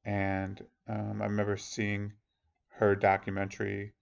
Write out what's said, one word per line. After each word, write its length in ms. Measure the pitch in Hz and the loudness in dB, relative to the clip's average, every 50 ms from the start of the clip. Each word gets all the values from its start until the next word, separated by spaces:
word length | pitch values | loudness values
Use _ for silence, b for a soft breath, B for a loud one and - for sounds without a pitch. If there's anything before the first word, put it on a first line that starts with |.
| _ | _
And, 580 | 104 101 101 98 98 95 95 95 95 98 - - - _ _ _ | -2 0 0 0 0 0 -2 -2 -4 -8 -12 -16 -20 _ _ _
um, 360 | - 110 107 104 107 104 104 | -6 -6 -4 -4 -4 -4 -4
I 20 | 104 | -2
remember 320 | 104 104 104 104 104 101 | -2 0 0 0 0 -2
seeing 560 | 98 - - - - 107 104 104 101 104 104 104 _ _ _ _ _ _ _ _ _ _ _ - | -4 -6 -10 -6 -4 -2 -2 -2 -4 -6 -8 -10 _ _ _ _ _ _ _ _ _ _ _ -2
her 200 | - 110 101 101 | 4 6 6 6
documentary 1000 | 98 104 98 98 95 - 101 98 98 98 98 - - 104 98 101 101 101 107 _ _ | 6 6 4 4 4 0 -4 -2 -2 -4 -4 -4 -6 -6 -4 -4 -6 -8 -10 _ _